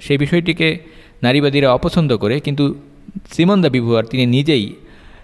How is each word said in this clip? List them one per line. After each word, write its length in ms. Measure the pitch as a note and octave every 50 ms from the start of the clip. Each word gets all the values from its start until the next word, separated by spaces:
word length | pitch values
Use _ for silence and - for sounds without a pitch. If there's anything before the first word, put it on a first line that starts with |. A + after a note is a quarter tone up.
সেই 160 | - - D3 C#3
বিষয়টিকে 600 | D3 C#3 E3+ F3 E3+ E3+ D#3+ - D#3+ D#3+ D#3+ E3+ - - - - - - - - -
নারীবাদীরা 500 | B2 B2+ D3 C#3+ C#3+ C3+ C#3+ C#3 C3 B2
অপছন্দ 440 | C3 - F3 - F3+ D#3+ C#3+ B2 G2+
করে, 220 | F#2 G#2 A#2+ D3
কিন্তু 360 | - D3 C#3+ C#3 C#3+ C#3 - - - - - - - - - - - -
সিমন 300 | - - D#3+ F3+ G#3 G3
দা 80 | F3 D3
বিভুয়ার 360 | B2+ B2+ A#2 A#2 A#2 A2+ A2+
তিনি 200 | A#2 - B2+ B2+
নিজেই 480 | A#2+ B2 C3+ C#3+ D#3 D#3 B2 G2+ - - - - - - - - - - -